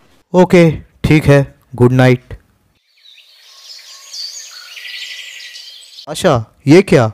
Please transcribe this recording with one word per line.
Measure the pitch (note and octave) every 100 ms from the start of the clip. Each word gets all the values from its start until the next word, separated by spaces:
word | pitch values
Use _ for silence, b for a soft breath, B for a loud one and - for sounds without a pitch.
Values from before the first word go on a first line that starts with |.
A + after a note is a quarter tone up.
| _ _ _
ओके, | F3 F3+ F#3 E3 - - _
ठीक | - D#3 C#3+
है, | C#3+ C3+ _ _
गुड | A#2 B2
नाइट। | B2+ B2+ B2 - - _ _ _ _ _ _ _ _ _ _ _ - - - - - - - - - - - - - - - - - - - - - - - - - -
आशा, | D#3 F#3 B2 A2+ _ C3+
ये | F3
क्या? | - D#3 A2